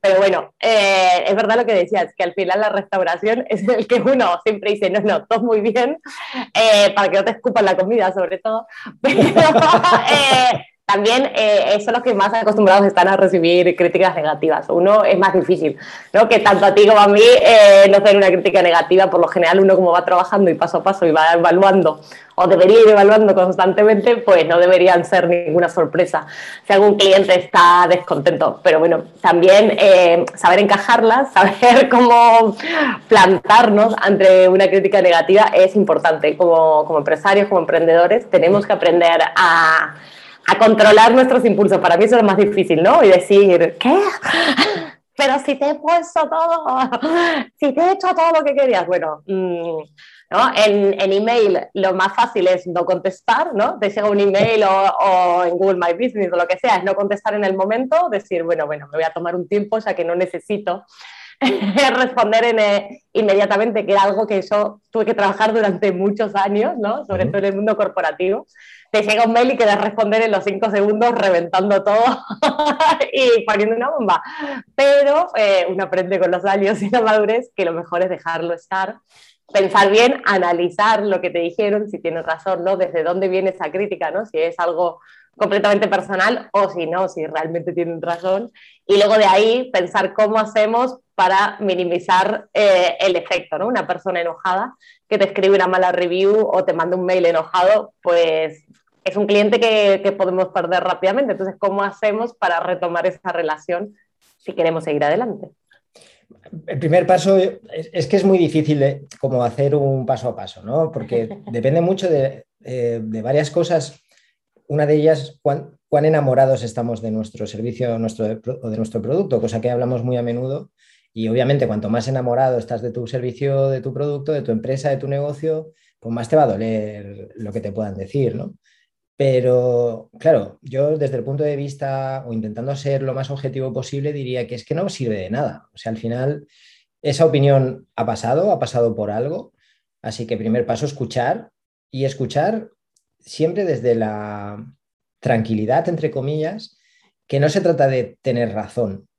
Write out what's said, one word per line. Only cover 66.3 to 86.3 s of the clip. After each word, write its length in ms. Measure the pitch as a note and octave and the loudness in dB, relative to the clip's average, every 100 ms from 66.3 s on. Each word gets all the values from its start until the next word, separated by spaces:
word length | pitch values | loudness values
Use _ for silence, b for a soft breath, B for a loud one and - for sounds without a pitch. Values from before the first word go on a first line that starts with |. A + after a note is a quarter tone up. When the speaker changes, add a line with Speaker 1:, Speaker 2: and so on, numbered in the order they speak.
Speaker 1:
años, 400 | G3 G3 G3+ A#3+ D#4+ | -2 -2 -2 -4 -4
¿no? 260 | G3+ B3 C#4+ | -6 -6 -8
Sobre 180 | F#3 | -6
Speaker 2:
Ujú. 80 | F#3 | -4
Speaker 1:
todo 60 | G3 | -2
en 60 | G3 | -4
el 100 | G3 | -2
mundo 200 | G#3 G#3 | -4 -2
corporativo. 720 | G3 F#3+ E3 D3+ F#3 G#3+ - b b b b | -4 -4 -6 -4 -4 -4 -8 b b b b
Te 80 | G#3+ | -4
llega 220 | G#3 G#3+ | -2 0
un 80 | A#3 | 0
mail 180 | A#3 B3+ | 2 0
y 60 | C4 | 2
querés 240 | A3 G3+ | 0 0
responder 420 | G#3 G#3+ G#3+ A3 | -2 -4 -2 0
en 80 | A3+ | 0
los 140 | G3+ | -2
cinco 260 | F#3+ G3 A3 | -4 -4 -4
segundos 400 | G3+ G3+ G#3+ A#3+ A#3+ | -2 -2 0 0 0
reventando 640 | G3 F3 E3+ F#3 G3 G3 | 0 0 0 -2 0 0
todo 220 | G3+ G#3+ A#3 - - G#3+ | 0 0 0 -2 -10 -4
<laughs> 720 | D4 D4 D4+ D4 D#4 D#4+ C#4+ | -4 -2 -4 0 0 0 -2
y 320 | C4+ B3+ A#3 | 0 2 2
poniendo 300 | A3 G#3+ G#3 | 0 -2 -2
una 160 | A3+ B3 | -2 -4
bomba. 320 | D#4 G#3+ E3+ B C4 D4 C4+ B - | -4 -2 -2 B -14 -12 -12 B 0
Pero, 560 | C#4 C#4+ C#4 D4 F4+ | 2 4 2 0 -2
eh, 320 | A#3 G#3 G3 F3 | -2 0 2 0
uno 140 | F#3+ | -4
aprende 380 | F#3+ F#3 F#3 F#3+ | -4 -4 -4 -2
con 100 | F3+ | -2
los 140 | F3+ | -2
años 360 | F#3+ G3 G3 G3+ | -2 -2 -2 -2
y 100 | G3+ | -2
la 120 | A#3+ | -2
madurez 480 | A3 G#3+ G#3 A3+ B3 - | 0 0 0 -2 -6 -6
que 80 | |
lo 80 | F3 | -6
mejor 300 | E3 E3+ F3 | -6 -6 -4
es 60 | F#3 | -4
dejarlo 460 | F#3 E3+ E3 E3+ | -6 -8 -8 -6
estar, 440 | E3+ _ F#3+ F#3+ - _ b b b _ | -8 _ -8 -6 -10 _ b b b _
pensar 380 | G#3 G3 G3 G3 | -2 0 2 4
bien, 320 | G#3 A#3+ C4+ | 4 2 0
analizar 800 | - G3 F3 F3 F3 F3 G#3 A3 | -2 -2 0 -2 -4 -2 0 0
lo 180 | G#3 F#3 | -2 -4
que 100 | F3+ | -4
te 100 | F3 | -4
dijeron, 480 | E3+ E3+ G#3 G#3 G#3 | -6 -4 -4 -2 -6
si 100 | F3+ | -8
tienes 260 | E3+ E3 | -8 -8
razón, 380 | D#3+ D#3+ F#3+ F#3 | -8 -8 -6 -6
¿no? 140 | F3 F#3+ | -4 -4
Desde 260 | F3+ D#3+ | -4 -4
dónde 240 | D#3+ F3+ F#3+ | -4 -2 -2
viene 240 | F#3 F#3+ | -2 -4
esa 220 | F#3 E3 | -6 -10
crítica, 400 | F#3 G3+ F#3 D#3+ | -8 -8 -6 -8
¿no? 140 | F3 A3 | -8 -8
Si 120 | - | -4
es 220 | E3 E3+ | -6 -4
algo 400 | E3+ E3 F3 E3 b b b _ | -6 -2 -4 -6 b b b _
completamente 520 | G3+ G3 G3+ G#3 G#3+ | -4 -2 0 0 0
personal 600 | G3 G3 F#3+ G3 | -2 -4 -4 -2